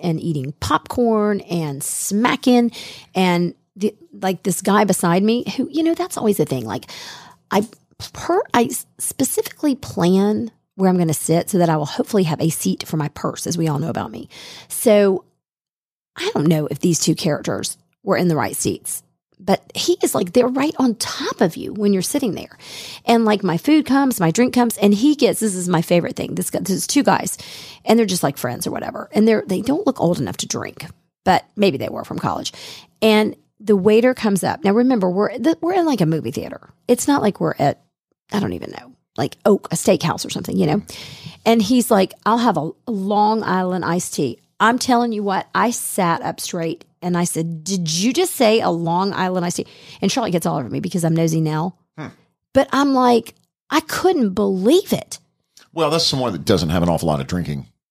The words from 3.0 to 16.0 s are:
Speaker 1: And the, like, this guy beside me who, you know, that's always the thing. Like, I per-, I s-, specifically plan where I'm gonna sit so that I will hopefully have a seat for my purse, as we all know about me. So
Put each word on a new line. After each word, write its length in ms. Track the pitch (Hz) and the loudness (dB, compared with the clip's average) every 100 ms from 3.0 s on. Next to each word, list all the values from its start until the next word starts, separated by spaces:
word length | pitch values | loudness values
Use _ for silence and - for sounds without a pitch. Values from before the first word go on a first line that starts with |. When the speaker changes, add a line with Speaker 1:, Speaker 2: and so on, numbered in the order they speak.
| - 190 | -8 0
Speaker 1:
And 380 | 185 175 175 - _ 190 | 2 2 0 -4 _ -6
the, 180 | 208 - - | -6 -6 -16
like, 320 | 202 190 185 | -6 -4 -2
this 180 | 196 - | -4 -2
guy 220 | 190 208 | 2 2
beside 400 | 214 - 175 180 | 4 2 2 2
me 220 | 214 240 - - | 2 0 -2 -6
who, 140 | - | -4
you 100 | 302 | 0
know, 120 | 330 | 0
that's 240 | 339 359 - | 0 -4 -2
always 200 | 214 196 | 0 2
the 80 | 151 | 0
thing. 200 | 131 110 | -2 -4
Like, 260 | 113 - - - - - - _ | -8 -10 -16 -18 -18 -20 -20 _
I 140 | 190 220 - _ - - | -2 -2 -8 _ -20 -18
per-, 320 | - - 370 - | -10 -2 -2 0
I 100 | 240 240 | 0 0
s-, 200 | - - - | -4 -10 -10
specifically 800 | - - 262 - - - 302 254 | -10 -4 -2 -2 -6 -4 -2 -2
plan 760 | - - 175 190 202 214 233 - _ - | -6 0 2 4 2 0 -6 -12 _ 0
where 140 | 185 | 2
I'm 80 | 180 | 4
gonna 160 | 160 | 2
sit 380 | 147 - 170 - | 0 0 0 2
so 80 | 185 | 2
that 100 | 165 | 2
I 80 | 156 | 2
will 80 | 147 | -2
hopefully 380 | - - 214 | -4 -2 0
have 180 | 165 156 | 0 0
a 80 | 160 | -2
seat 360 | - 190 175 - | 0 -2 -4 -4
for 120 | 160 | -4
my 100 | 147 | -4
purse, 380 | - 156 - - | -4 -8 -6 -6
as 100 | 170 | -2
we 120 | 160 | -2
all 100 | 147 | -2
know 100 | 160 | -4
about 220 | - - | -4 -6
me. 160 | - - - - - - | -10 -16 -20 -20 -20 -12
So 560 | - 226 208 202 190 - _ _ _ _ _ _ _ | 0 4 6 6 2 -6 _ _ _ _ _ _ _